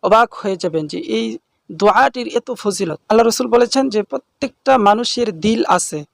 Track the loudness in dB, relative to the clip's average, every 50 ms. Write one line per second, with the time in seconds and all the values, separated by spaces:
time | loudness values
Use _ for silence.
0 | 2 4 4 4 4 2 -2 -8 -6 -6 -6 -4 -4 -4 -4 -4 -6 -4 -8 -10
1 | -8 -4 -4 -4 -4 -4 -8 -10 _ _ _ _ _ _ -6 0 2 4 4 6
2 | 4 2 2 -2 -10 -4 -4 -6 -4 -4 -12 -6 -4 -4 -4 -2 -4 -6 -6 -10
3 | _ _ 2 4 4 4 2 0 -2 2 2 2 2 2 0 -2 -2 0 -2 -4
4 | -4 _ -6 -10 _ _ _ _ -8 -8 _ _ _ 2 2 4 4 4 2 2
5 | 0 -4 -2 -2 -2 -4 -4 -4 -2 -2 0 0 0 0 0 0 0 -4 -8 -10
6 | -12 _